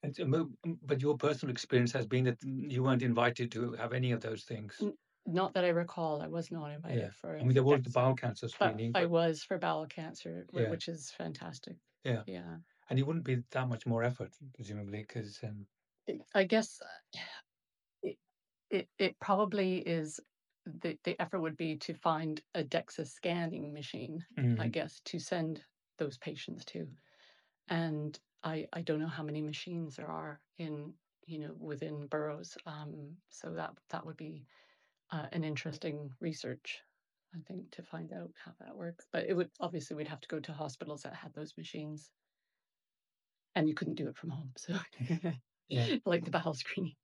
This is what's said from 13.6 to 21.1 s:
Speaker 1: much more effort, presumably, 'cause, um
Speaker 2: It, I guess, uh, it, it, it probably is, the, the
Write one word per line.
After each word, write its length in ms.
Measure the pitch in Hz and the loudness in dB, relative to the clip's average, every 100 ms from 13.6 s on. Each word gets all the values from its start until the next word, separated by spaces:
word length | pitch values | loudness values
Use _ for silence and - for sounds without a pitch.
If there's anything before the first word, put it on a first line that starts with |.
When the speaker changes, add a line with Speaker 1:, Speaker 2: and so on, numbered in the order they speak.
| 127 | 0
Speaker 1:
much 160 | 120 - | -2 2
more 180 | 117 | 2
effort, 300 | 120 123 95 - 139 127 | 2 0 -8 -10 -18 -14
presumably, 480 | 101 104 101 104 107 | -8 -6 -6 -6 -6
'cause, 340 | 120 104 101 | -8 -8 -8
um 240 | 110 104 101 _ _ _ - | -8 -8 -12 _ _ _ -8
Speaker 2:
It, 140 | 302 - | -8 2
I 120 | 302 180 | 4 6
guess, 360 | 220 220 - | 6 4 -6
uh, 380 | - 87 _ - - - - _ _ _ _ _ | -16 -16 _ -12 -12 -12 -18 _ _ _ _ _
it, 160 | - - _ _ _ _ _ | -6 -6 _ _ _ _ _
it, 180 | 190 - _ | 0 0 _
it 220 | 196 - | 2 2
probably 580 | - 196 208 202 190 180 | 2 4 6 4 4 2
is, 420 | - 165 156 - - _ _ _ - | 2 0 0 -6 -14 _ _ _ -12
the, 320 | 147 170 160 | -6 -4 -2
the 180 | - | -2